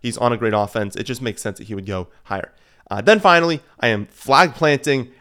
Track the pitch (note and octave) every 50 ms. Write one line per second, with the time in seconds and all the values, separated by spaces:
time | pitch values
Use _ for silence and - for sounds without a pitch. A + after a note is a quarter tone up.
0 | - A#2+ - - B2 A#2+ A#2 G#2 A#2 A2 G#2+ G#2 G#2 G2+ - A2 G#2 G2 - -
1 | A#2 - B2 A2 B2+ A2+ G2 - - G#2+ F#2+ - - G2+ G#2 G2 F#2+ G#2 G2 F#2
2 | F2 - _ _ _ - G2 F#2+ - - _ _ _ _ _ _ _ - G2+ G#2
3 | A2+ G3+ A3 G#3 G3+ F#3+ F3 E3+ E3 E3+ D#3+ C#3+ _ _ _ - B2+ A#2 A2 G2+
4 | G#2 - _ - - C3 C3+ D3+ F3+ D#3 A#2+ - D#3+ D3+ C#3+ C3+ - D3 C#3 C3
5 | A#2+ - _ _